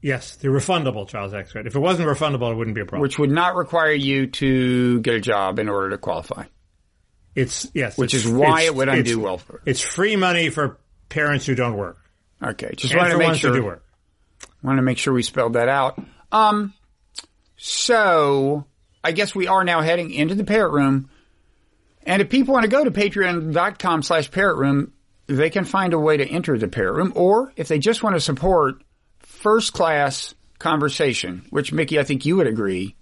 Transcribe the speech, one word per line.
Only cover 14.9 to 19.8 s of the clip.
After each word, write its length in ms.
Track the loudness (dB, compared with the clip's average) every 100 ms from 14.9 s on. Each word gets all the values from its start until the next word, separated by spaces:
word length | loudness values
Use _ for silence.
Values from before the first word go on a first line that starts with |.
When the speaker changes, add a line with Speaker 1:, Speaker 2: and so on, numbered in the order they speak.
| 0
Speaker 2:
sure 160 | 0
we 100 | 0
spelled 300 | -2 -2 0
that 160 | 2 2
out. 280 | 2 0 -4 -14 _ _
Um, 420 | 2 4 2 -4 -12 _ _ _ -20 -20 _ _ _
so 1120 | -8 -4 2 4 4 4 4 2 0 -2 -6 _ _ _
I 80 | -4
guess 220 | -2 -4
we 140 | -2 0
are 160 | 2
now 180 | 2 0